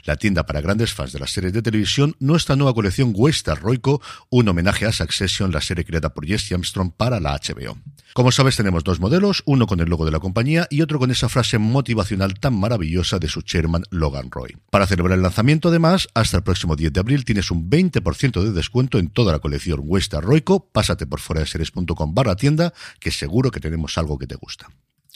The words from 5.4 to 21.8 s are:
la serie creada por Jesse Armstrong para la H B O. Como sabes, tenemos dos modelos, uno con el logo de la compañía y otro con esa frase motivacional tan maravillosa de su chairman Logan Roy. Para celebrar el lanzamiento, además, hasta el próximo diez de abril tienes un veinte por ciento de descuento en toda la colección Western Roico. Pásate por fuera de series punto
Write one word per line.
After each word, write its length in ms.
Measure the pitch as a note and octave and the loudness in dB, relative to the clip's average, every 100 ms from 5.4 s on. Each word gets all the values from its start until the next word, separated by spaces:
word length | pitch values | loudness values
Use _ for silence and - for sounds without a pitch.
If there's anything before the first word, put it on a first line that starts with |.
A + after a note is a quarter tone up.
| G2 | 0
la 80 | D#2 | 0
serie 240 | - F2 | -2 -4
creada 300 | D#2+ E2 D2+ | -2 -2 -2
por 120 | - D2 | -4 -4
Jesse 280 | G#2 - | -2 -2
Armstrong 400 | F2+ F2 - F#2 - | -4 -4 -4 -4 -2
para 240 | A2+ A#2 | -2 -2
la 140 | D2 | -2
H 200 | C#2+ - - | -4 -6 -10
B 120 | B1 | -12
O. 100 | - - - _ | -14 -18 -20 _
Como 180 | - B2 | 2 4
sabes, 240 | B2 C3+ - | 4 2 2
tenemos 280 | G#2 F2 | 0 0
dos 160 | E2 E2+ | 0 0
modelos, 420 | F#2 F3 G3+ F#3+ - | 2 2 2 0 0
uno 180 | C3+ A2 | 2 2
con 140 | F2+ | 2
el 100 | E2 | 0
logo 160 | E2 D#2+ | 0 0
de 60 | |
la 80 | D#2 | -2
compañía 480 | F#2 G2 B2+ D#3+ F3 | -2 -2 0 0 0
y 140 | D3 | 0
otro 160 | D#3+ D3+ | 0 0
con 100 | B2+ | 0
esa 200 | B2 A#2+ | 0 0
frase 280 | C3 A2+ A2+ | 0 0 0
motivacional 800 | G#2+ C3+ C3+ A2 G2 G2 G2 G2 | 2 0 0 -2 0 0 -2 0
tan 180 | D3 | -2
maravillosa 640 | A2 G2 A#2 D#2+ F2+ E2+ - | 0 0 0 0 0 0 -2
de 100 | D2+ | -2
su 140 | - | -6
chairman 440 | - F2+ D#2+ E2+ - | -4 -2 0 0 -2
Logan 400 | F2 D#2 C2+ B1+ | -2 -2 -2 -8
Roy. 260 | - B1 - _ | -10 -12 -16 _
Para 160 | G2 F#2+ | 2 2
celebrar 320 | F#2 F2 F#2 | 2 2 2
el 60 | |
lanzamiento, 460 | F#2 F#2+ A#2 D#3 F3 | 2 2 2 4 4
además, 380 | E3 E3 F#3 - | 4 4 2 0
hasta 240 | A#2 A2 F#2 | 0 0 0
el 60 | |
próximo 320 | - F#2 F2 D2+ | 0 0 0 0
diez 180 | D#2+ | 0
de 60 | C#2+ | 0
abril 260 | G#2+ C#3+ B2+ | 0 0 0
tienes 240 | G#2 F2 | -2 -2
un 220 | E2+ E2+ | -4 0
veinte 300 | D3+ F#3 A#2+ | 2 2 0
por 120 | F2+ | -2
ciento 300 | D#2 B2 G2+ | 0 0 0
de 80 | G#2 | 0
descuento 480 | F2+ - A#2+ C3+ A2 | 0 0 0 0 0
en 80 | E2 | 0
toda 240 | - A2 | 2 2
la 80 | D2+ | 2
colección 400 | D2+ D2 E2+ D2+ | -2 -4 -2 -4
Western 460 | D2 F#2 - D#2 E2+ | 0 0 0 -4 2
Roico. 420 | D#3 - G3 - | 2 4 0 0
Pásate 360 | A2 G#2 F2+ C2+ | 0 0 -2 -4
por 140 | - | -8
fuera 180 | - D#2+ | -4 -2
de 80 | D2+ | -2
series 240 | D#2+ D#2+ | -4 -6
punto 240 | F#2+ | -4